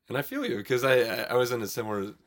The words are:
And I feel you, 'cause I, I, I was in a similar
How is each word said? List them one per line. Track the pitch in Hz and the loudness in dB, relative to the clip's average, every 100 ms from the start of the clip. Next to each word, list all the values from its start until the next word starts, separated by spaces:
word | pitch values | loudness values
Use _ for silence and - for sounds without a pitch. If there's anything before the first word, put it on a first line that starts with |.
| - | -6
And | 123 | -4
I | |
feel | 139 269 262 | -4 -4 -4
you, | 104 | -4
'cause | 98 127 | 0 0
I, | 135 127 | 4 4
I, | 113 - - | 4 0 0
I | |
was | 123 123 | 2 2
in | 123 | 0
a | 101 | -4
similar | - 110 104 101 - | -4 -4 -4 -4 -8